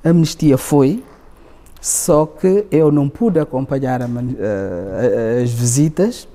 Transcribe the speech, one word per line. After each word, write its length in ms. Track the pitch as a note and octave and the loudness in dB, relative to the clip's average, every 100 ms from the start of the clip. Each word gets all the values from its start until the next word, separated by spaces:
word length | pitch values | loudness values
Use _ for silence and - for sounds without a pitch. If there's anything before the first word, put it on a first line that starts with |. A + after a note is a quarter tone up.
a 60 | E3 | 4
Amnistia 480 | E3+ D#3+ - D#3 B2+ | 2 2 0 2 2
foi, 460 | - D3 C3+ A3 - - - - - - - - | 2 2 2 0 -10 -20 -20 -20 -20 -20 -20 -14
só 460 | - - - D3+ D#3 | -6 -4 0 2 0
que 400 | - F#3 G3 G3+ | -2 0 0 2
eu 200 | D#3 D#3 | 2 4
não 180 | D3 C#3 | 2 0
pude 300 | - A#3 E3 | 0 0 0
acompanhar 640 | D3+ B2+ C3+ C#3 C3 B2 | -2 -6 -4 -4 -2 -4
a 60 | B2 | -4
mani-, 300 | A#2+ B2 B2 | -6 -6 -6
eh, 1000 | G#2 G2+ G2 F2 F#2+ F#2+ A#2+ A2 A2+ A#2+ | -4 -4 -6 -8 -8 -2 0 0 0 0
as 80 | B2 | -2
visitas. 760 | A#2 A#2+ B2+ D#3 D#3 G#3 A#3+ - | -2 -2 2 0 0 -2 -2 -18